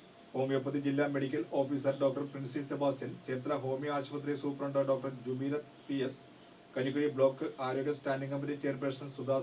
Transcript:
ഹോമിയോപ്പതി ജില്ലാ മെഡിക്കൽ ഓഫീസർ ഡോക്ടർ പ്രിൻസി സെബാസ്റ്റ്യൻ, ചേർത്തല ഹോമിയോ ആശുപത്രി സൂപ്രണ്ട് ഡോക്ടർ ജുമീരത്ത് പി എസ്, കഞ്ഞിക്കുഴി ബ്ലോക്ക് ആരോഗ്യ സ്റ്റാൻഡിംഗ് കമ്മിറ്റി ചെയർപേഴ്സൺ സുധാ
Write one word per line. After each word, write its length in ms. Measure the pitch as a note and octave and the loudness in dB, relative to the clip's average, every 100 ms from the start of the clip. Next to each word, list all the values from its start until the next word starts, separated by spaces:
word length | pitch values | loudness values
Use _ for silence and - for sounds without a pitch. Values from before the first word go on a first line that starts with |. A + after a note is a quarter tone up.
| - - - | -20 -20 -6
ഹോമിയോപ്പതി 460 | C3 C3+ C3+ C3+ C#3+ C#3 | -2 2 2 0 0 2
ജില്ലാ 180 | C#3 C#3+ C#3 | 2 2 2
മെഡിക്കൽ 280 | C3 D3 - C#3+ | 0 0 0 0
ഓഫീസർ 340 | C3+ C#3 C#3 C3+ | 2 2 0 2
ഡോക്ടർ 200 | C#3 C#3 C#3+ | 2 2 -4
പ്രിൻസി 320 | - C3 D3+ C3+ | -6 -4 -4 -4
സെബാസ്റ്റ്യൻ, 420 | C#3+ C#3+ - - - - | 0 0 0 -4 -8 -4
ചേർത്തല 320 | B2+ C#3 C#3+ C3 | -4 0 0 0
ഹോമിയോ 280 | C3+ D3 C#3+ | -2 0 -2
ആശുപത്രി 380 | C3 C#3+ C#3+ C#3+ | -2 -4 -2 -2
സൂപ്രണ്ട് 400 | C#3+ C3+ C#3 C#3 C3+ | -2 -2 0 2 4
ഡോക്ടർ 240 | C3 C3+ B2 B2 | 2 0 -6 -4
ജുമീരത്ത് 440 | B2+ C#3 D3 - - - | -2 0 -2 -4 -12 -4
പി 140 | C#3 B2 | -2 -2
എസ്, 120 | - - - - - - | -4 -14 -20 -20 -20 -8
കഞ്ഞിക്കുഴി 380 | C3 C3+ C#3+ D3 B2+ | -2 0 2 2 6
ബ്ലോക്ക് 320 | C3+ - D#3 - B2+ | 6 6 -4 -2 -2
ആരോഗ്യ 280 | C3 C#3+ C#3+ | 0 0 0
സ്റ്റാൻഡിംഗ് 340 | C#3+ C3+ C3+ C#3 | 0 -2 -2 -2
കമ്മിറ്റി 220 | C#3+ C#3+ C#3+ | -2 -2 -2
ചെയർപേഴ്സൺ 440 | C3+ C#3 B2+ C#3+ C#3 | 0 -2 -2 -6 -4
സുധാ 200 | C3 C3+ | 0 0